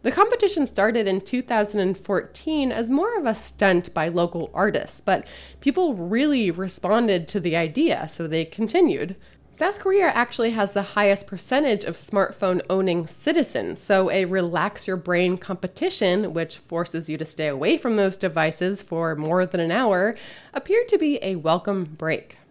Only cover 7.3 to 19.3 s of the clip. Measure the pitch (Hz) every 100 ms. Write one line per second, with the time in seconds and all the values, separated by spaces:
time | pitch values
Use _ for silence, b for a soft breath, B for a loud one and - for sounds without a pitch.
7.3 | 208 170 165 160 160 320 180 156 - 165
8.3 | 160 160 - 220 330 330 143 180 - b
9.3 | b - - 370 403 392 392 349 - 240
10.3 | - 226 220 202 202 190 - 208 196 -
11.3 | 180 - 262 294 208 - 170 - 202 185
12.3 | - 190 185 - 190 190 175 160 - -
13.3 | 330 269 123 90 - - 196 190 190 180
14.3 | 190 175 165 175 - - 185 180 175 180
15.3 | 180 - 185 185 - 359 - 190 180 208
16.3 | 165 165 - - 165 170 165 156 156 156
17.3 | - 151 139 165 320 247 214 196 185 185
18.3 | 160 160 160 180 196 - 165 165 151 156